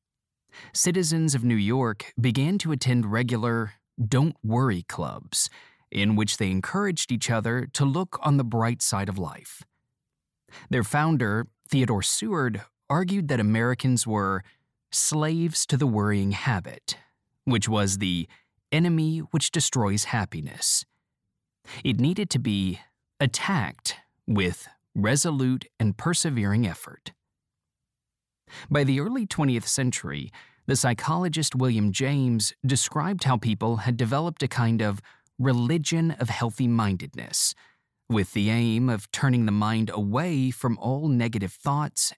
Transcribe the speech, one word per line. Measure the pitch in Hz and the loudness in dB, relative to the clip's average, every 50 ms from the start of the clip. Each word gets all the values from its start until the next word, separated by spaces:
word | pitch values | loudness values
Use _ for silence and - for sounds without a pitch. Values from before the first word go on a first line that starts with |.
| _ _ _ _ _ _ _ _ _ _ - - - - - | _ _ _ _ _ _ _ _ _ _ -20 -20 -16 -8 -2
Citizens | - - 180 170 185 170 156 165 160 160 151 139 | 0 2 2 2 2 2 2 2 2 2 2 2
of | 123 117 | 2 2
New | 120 117 | 4 4
York | 104 98 104 123 135 123 113 101 - - - - 120 | 4 2 2 2 2 0 0 -2 -4 -10 -10 -4 0
began | 113 123 107 135 139 165 202 | 0 2 2 2 2 2 0
to | 190 - 160 147 | 0 0 -2 -2
attend | 131 - 127 123 120 110 101 | 0 2 2 2 2 2 2
regular | 110 117 123 117 123 110 117 120 117 117 110 104 - _ _ _ - - 120 | 0 0 0 0 0 0 0 0 0 0 -2 -4 -8 _ _ _ -6 -4 -2
don't | 104 127 127 151 165 - _ - | 2 2 4 2 2 0 _ -2
worry | 107 113 123 135 123 95 87 - | 0 2 2 2 2 0 -2 -4
clubs, | - - - 78 62 50 - - - - - - - - - - - _ _ _ - | -8 -8 -6 -6 -6 -8 -10 -12 -6 -4 -4 -4 -4 -6 -14 -20 -20 _ _ _ -8
in | - 98 101 104 104 | -2 0 2 2 2
which | 107 107 101 - | 2 2 0 0
they | - 104 92 | -2 0 0
encouraged | 92 95 - - - 196 208 196 165 - - - | 0 -2 -2 -2 -2 -2 0 0 -2 -2 -4 -4
each | 123 107 - - | -4 -2 -2 0
other | 117 110 104 117 120 127 123 - - | -2 0 0 0 -2 -2 -4 -4 -2
to | - 143 | 0 0
look | 139 131 - 185 - - - | 0 0 0 -4 -4 -6 -2
on | - 147 143 | 0 2 4
the | 139 123 | 2 2
bright | 110 117 113 113 117 120 - | 2 0 0 0 0 0 -2
side | - - - 98 98 101 | -2 -2 0 -2 -2 -2
of | 95 | -4
life. | 98 85 76 - - - - - - - _ _ _ _ _ _ _ _ _ _ _ _ _ _ _ _ _ - - - - | -4 -6 -6 -8 -12 -16 -16 -16 -16 -18 _ _ _ _ _ _ _ _ _ _ _ _ _ _ _ _ _ -20 -16 -8 -2
Their | - 120 104 | 0 0 0
founder, | - - 147 156 165 160 135 120 101 104 113 117 - _ _ - - | 0 2 2 2 4 4 2 2 2 0 0 -2 -4 _ _ -6 0
Theodore | 156 135 123 117 110 98 | 2 2 2 2 2 0
Seward, | - - - - 208 220 190 156 131 120 107 101 - - _ _ _ - | 0 0 -2 -2 -2 -2 0 0 0 0 -2 -4 -8 -14 _ _ _ -2
argued | 143 175 185 185 202 202 156 143 | 0 0 0 0 0 0 0 0
that | 131 113 | 0 2
Americans | 107 104 110 113 117 123 123 - - 127 123 113 - | 2 4 4 4 2 2 0 2 2 2 2 2 2
were | 113 107 104 98 95 95 92 - - _ _ _ _ _ _ _ - | 0 0 0 0 0 0 -2 -4 -10 _ _ _ _ _ _ _ -6
slaves | - - - - 156 151 151 156 165 165 170 165 156 - - | -4 -2 -2 0 0 0 0 0 0 0 0 0 -2 -2 -2
to | - 147 | 0 0
the | 127 151 | 2 2
worrying | 127 107 104 101 104 104 101 98 98 | 2 2 2 2 2 2 2 2 0
habit, | 98 - - 135 107 92 - - - - - - - - - _ _ _ _ _ _ _ - | -2 -2 0 0 0 -2 -2 -8 -14 -14 -10 -10 -10 -10 -12 _ _ _ _ _ _ _ -2
which | 131 120 107 - 107 | 0 0 2 2 0
was | 110 104 101 98 98 98 | 2 2 2 2 0 0
the | 104 92 90 85 80 - - - _ _ _ _ _ - | 0 0 0 -2 -4 -6 -12 -20 _ _ _ _ _ -2
enemy | 151 160 175 175 165 160 156 156 160 165 | 0 2 2 4 2 2 2 0 0 -2
which | 156 - - 147 - - | -4 -2 -2 -2 -2 0
destroys | - 160 - - - 127 104 101 101 107 - | -2 0 0 0 0 0 2 2 0 0 -2
happiness. | - 127 113 95 - - 78 73 - - - - - - - - _ _ _ _ _ _ _ _ _ _ _ _ _ _ _ _ - - - - | -2 -2 -2 -2 -2 -6 -10 -10 -10 -8 -4 -2 0 0 -2 -2 _ _ _ _ _ _ _ _ _ _ _ _ _ _ _ _ -14 -6 -2 0
It | 131 110 110 | 2 2 4
needed | 127 160 185 214 202 - | 4 2 2 0 -2 0
to | - 127 | 0 0
be | - 113 101 98 95 92 85 - - _ _ _ _ _ _ - | 0 0 0 0 0 -2 -2 -6 -10 _ _ _ _ _ _ -2
attacked | 143 127 - - - - 196 147 95 69 - _ - - - - _ _ _ _ - | -2 0 0 -2 -2 0 0 0 0 -2 -6 _ -10 -10 -10 -10 _ _ _ _ -4
with | - 107 101 92 87 87 - - - _ _ _ _ - | 0 0 2 2 0 -2 -6 -12 -20 _ _ _ _ -4
resolute | - 98 110 139 143 - 170 147 135 131 127 131 123 - - _ - | 0 0 2 2 2 0 0 0 0 0 0 0 -2 -4 -8 _ -2
and | 113 104 - | 0 0 0
persevering | - - 170 170 - - 160 131 113 101 98 104 117 117 | 0 -2 -2 0 0 0 0 0 0 0 2 2 2 0
effort. | 87 80 - - - - - - - - _ _ _ _ _ _ _ _ _ _ _ _ _ _ _ _ _ _ _ _ _ _ _ _ _ _ - - - - - | 0 -4 -8 -12 -16 -18 -18 -18 -20 -20 _ _ _ _ _ _ _ _ _ _ _ _ _ _ _ _ _ _ _ _ _ _ _ _ _ _ -20 -20 -12 -6 -2
By | 147 147 139 | 0 2 2
the | 135 131 139 | 2 2 2
early | 151 220 254 269 208 | 0 -2 -2 -4 -4
twentieth | - - 160 147 135 120 113 - | -4 -2 0 2 2 2 0 -2
century, | - - 139 127 120 - - - 71 73 71 65 - - - - - _ _ - | -2 -2 0 0 -2 -2 -4 -6 -6 -8 -8 -8 -10 -14 -20 -20 -20 _ _ -4
the | - 139 | -2 0
psychologist | - - 123 117 - - - 160 175 180 170 - 160 147 - - | 0 2 0 -2 -2 -2 -2 -2 -2 -2 -2 -2 -2 -2 -2 0
William | 127 131 127 113 107 104 101 | 0 0 2 2 2 2 0
James | 95 - 131 135 147 139 131 123 117 110 101 - - _ - | 0 0 -2 0 0 0 2 2 0 0 0 -2 -4 _ -2
described | 123 131 - - - - 156 151 185 202 175 - | 0 0 0 0 -2 -2 -2 -2 -2 -2 -2 0
how | 131 123 | 0 0
people | 107 - 110 104 - 110 117 117 | 0 0 -2 -2 0 0 -2 -2
had | 110 - 127 120 | -2 -2 -2 -2
developed | 117 123 110 139 147 165 170 165 - 135 | 0 0 0 0 0 -2 -2 -4 -4 -6
a | |
kind | 127 - 131 117 113 113 110 | -4 0 0 2 2 2 2
of | 107 104 101 101 - - - _ _ _ _ - | 2 0 -2 -4 -8 -16 -20 _ _ _ _ -2
religion | 127 135 123 120 120 123 165 165 143 - 165 165 165 165 | 0 2 2 2 2 0 0 0 0 0 0 2 2 0
of | 147 - 123 113 | 0 -2 -4 -4
healthy-mindedness, | - - 120 113 - - 127 117 117 113 107 98 95 87 80 71 - 60 58 - - - - - - _ - _ _ _ _ _ _ _ _ - | -2 -2 -4 -4 -2 0 0 2 2 2 2 2 0 -2 -4 -8 -12 -12 -10 -6 -4 -2 -2 -2 -4 _ -16 _ _ _ _ _ _ _ _ -2
with | 113 104 92 - - | 0 0 0 0 0
the | 107 101 110 | 0 2 2
aim | 113 117 117 117 110 117 127 127 | 2 2 2 2 2 2 2 2
of | 113 98 - - | 0 -2 -4 -6
turning | - - 139 131 123 120 113 | -4 0 2 2 4 4 4
the | 107 | 2
mind | 101 104 107 107 113 110 110 - 90 | 2 2 2 2 2 0 0 0 -2
away | 107 101 101 110 139 170 180 156 135 127 131 | -2 -2 0 0 -2 0 0 0 0 0 0
from | 123 - - 120 110 | -2 -2 -2 -2 -2
all | - - 123 135 143 160 | -2 -2 -2 -2 0 0
negative | 151 131 120 117 120 110 104 98 87 - | 2 2 2 2 0 -2 -2 -4 -4 -6
thoughts | - - 143 143 147 147 - - - - - - | -6 -4 -2 -2 -2 -2 -4 -4 -4 -4 -4 -2